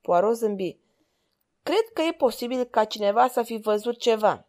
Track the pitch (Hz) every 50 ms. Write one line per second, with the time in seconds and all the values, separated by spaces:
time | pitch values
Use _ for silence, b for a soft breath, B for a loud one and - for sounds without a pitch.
0 | _ - 180 175 185 214 233 226 233 214 208 190 190 170 - _ _ _ _ _
1 | _ _ _ _ _ _ _ _ _ _ _ _ _ - 311 415 440 453 - -
2 | 320 330 330 330 302 247 214 - 247 240 254 254 247 247 - 220 214 214 - 220
3 | 208 202 202 226 247 254 254 - 233 220 233 220 208 214 214 208 208 233 233 -
4 | - 240 226 214 214 202 156 - -